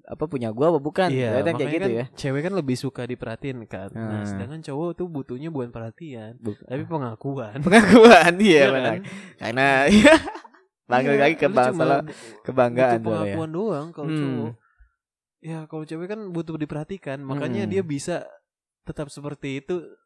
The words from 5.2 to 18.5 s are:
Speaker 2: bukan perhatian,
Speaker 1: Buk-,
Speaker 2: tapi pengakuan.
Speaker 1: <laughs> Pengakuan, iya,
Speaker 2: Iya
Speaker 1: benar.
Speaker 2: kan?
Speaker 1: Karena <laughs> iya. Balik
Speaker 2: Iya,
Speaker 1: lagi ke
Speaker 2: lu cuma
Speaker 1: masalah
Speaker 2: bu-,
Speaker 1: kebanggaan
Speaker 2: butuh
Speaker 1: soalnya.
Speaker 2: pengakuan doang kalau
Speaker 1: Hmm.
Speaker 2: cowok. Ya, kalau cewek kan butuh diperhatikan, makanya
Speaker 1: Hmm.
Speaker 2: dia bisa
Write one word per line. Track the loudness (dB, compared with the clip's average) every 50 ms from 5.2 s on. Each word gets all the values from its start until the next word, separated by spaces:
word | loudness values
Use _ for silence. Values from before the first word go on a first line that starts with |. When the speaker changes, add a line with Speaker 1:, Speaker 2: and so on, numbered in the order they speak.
| -10 -10 -12 -10 -10 -8
Speaker 2:
bukan | -8 -8 -8 -8
perhatian, | -10 -12 -12 -12 -14 -16 -18 -16 -14 -14 -16 -16 -16 -12
Speaker 1:
Buk-, | -10 -10 -10 -10
Speaker 2:
tapi | -12 -10 -10 -10
pengakuan. | -8 -6 -6 -6 -6 -8 -10 -8 -8 -8 -8 -8 -8 -10 -8 -4
Speaker 1:
<laughs> | 0
Pengakuan, | 4 6 6 6 8 8 10 12 12 12 10 8 6 2 4
iya, | 4 6 8 8
Speaker 2:
Iya | 6 6
Speaker 1:
benar. | 4 2 0 -2
Speaker 2:
kan? | -2 -4 -8 -14 -16 -18 -20 -20 -18 -10
Speaker 1:
Karena | -8 -4 0 2 2 4 4 4 4
<laughs> | 6 6
iya. | 8 10 8 8 6 4 -2 -14 -14 -20 -20 _ _ _ _ _ _ _
Balik | 0 0 2 2
Speaker 2:
Iya, | 2 2 4
Speaker 1:
lagi | 4 4 2
ke | 2 0
Speaker 2:
lu | 2
cuma | 4 4 2
Speaker 1:
masalah | 2 2 0 2 2 2 0
Speaker 2:
bu-, | -2 -6 -12 -16 -18 -20 -20 -14
Speaker 1:
kebanggaan | -10 -4 2 2 2 2 4 2 2 2
Speaker 2:
butuh | 2 0 0
Speaker 1:
soalnya. | -2 -2 -2 -2
Speaker 2:
pengakuan | -4 -4 -4 -6 -6
doang | -6 -4 -4 -4 -4 -6 -8 -10
kalau | -12 -10 -8 -6
Speaker 1:
Hmm. | -4 -4
Speaker 2:
cowok. | -4 -4 -4 -4 -6 -8 -10 _ _ _ _ _ -20 _ _ _ _ _ _ _ _ _ _ _
Ya, | -14 -14 -12 -12 -12
kalau | -12 -12 -12 -12
cewek | -10 -10 -10 -10 -10
kan | -10 -10 -10
butuh | -10 -8 -8 -8 -8 -8
diperhatikan, | -8 -8 -8 -8 -10 -10 -10 -12 -12 -10 -12 -12 -10
makanya | -8 -8 -6 -6 -6 -4 -4 -4
Speaker 1:
Hmm. | -4 -2
Speaker 2:
dia | -2 -4
bisa | -4 -4 -6 -6 -6 -6 -8 -8 -8 -12 -20 -20 _ _